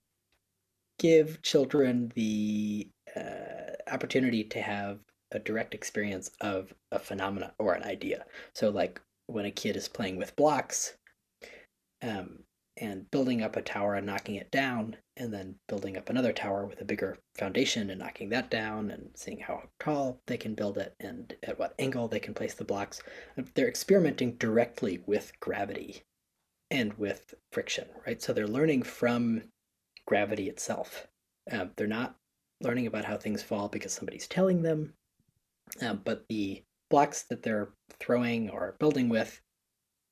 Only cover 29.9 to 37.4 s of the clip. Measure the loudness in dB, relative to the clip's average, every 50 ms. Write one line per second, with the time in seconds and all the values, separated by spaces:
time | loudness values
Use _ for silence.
29.9 | _ -16 -2 2 2 4 4 2 0 -2 -2 -4 -6 -4 -4 -4 -4 -4 -6 -8
30.9 | -10 -14 -16 -16 _ _ _ _ _ _ _ -6 -4 -4 -4 -4 -4 -2 -2 0
31.9 | 0 -2 -2 -4 -8 _ _ _ _ _ _ _ _ -6 -2 0 0 0 0 0
32.9 | -2 -2 -2 -2 -4 -4 -2 -2 -4 -4 -4 -4 -2 -2 -2 -2 -4 -6 -6 -6
33.9 | -6 -6 -8 -8 -10 -10 -10 -4 2 4 6 6 6 4 4 4 2 2 -2 -4
34.9 | -10 _ _ _ _ _ _ _ _ _ _ _ _ _ _ -16 -8 -6 -4 -4
35.9 | -4 -2 -2 -4 -4 -4 -4 -4 -2 -2 -2 -2 -4 -6 -12 _ _ _ _ 4
36.9 | 6 6 6 6 2 -4 -6 -6 -6 -4